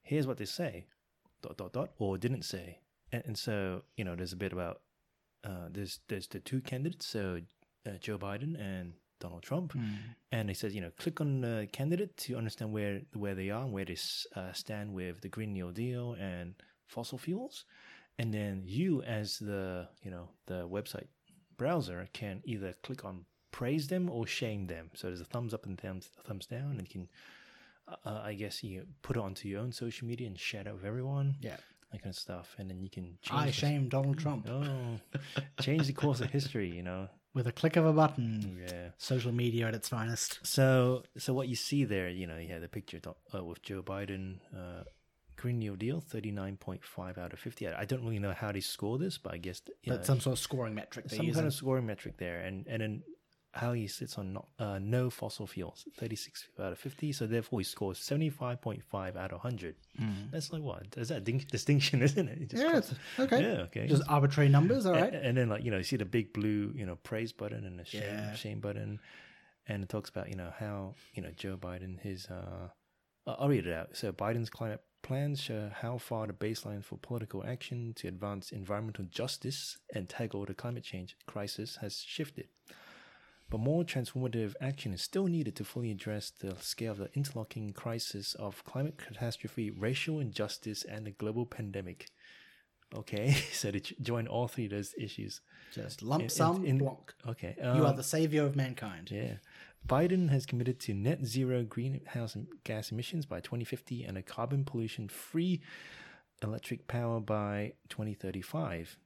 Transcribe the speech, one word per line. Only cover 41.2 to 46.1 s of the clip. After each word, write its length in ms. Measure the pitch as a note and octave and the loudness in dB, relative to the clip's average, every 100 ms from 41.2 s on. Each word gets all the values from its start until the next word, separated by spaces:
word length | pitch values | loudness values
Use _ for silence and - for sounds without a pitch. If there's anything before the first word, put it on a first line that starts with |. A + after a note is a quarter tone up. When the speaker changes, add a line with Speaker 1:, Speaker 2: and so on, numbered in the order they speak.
| - | 0
Speaker 1:
what 140 | C3 C3 | 2 2
you 80 | A#2 | 0
see 260 | - C#3+ | 2 4
there, 240 | A#2+ G2 F2+ | 4 4 2
you 200 | F2+ F2 | 0 -4
know, 80 | D#2+ | -4
you 100 | E2 | -4
had 100 | E2+ | -6
the 60 | E2+ | -6
picture 320 | G#2 - E2+ | -8 -8 -10
to-, 160 | E2 - - | -10 -12 -8
uh, 80 | G2 | -6
with 160 | F2 E2+ | -6 -8
Joe 220 | - G2 | -6 -6
Biden, 560 | F2+ G2 G2 F#2+ F#2+ F#2 - F#2+ | -4 -4 -2 -2 -4 -8 -12 -10
uh, 280 | F2+ F2 F#2 - _ _ - - | -8 -10 -12 -18 _ _ -20 -4
Green 220 | B2 A#2+ | 0 0
New 180 | G#2+ F#2+ | 0 -2
Deal, 240 | A2+ D#3+ | -2 -2
thirty-nine 560 | - | -4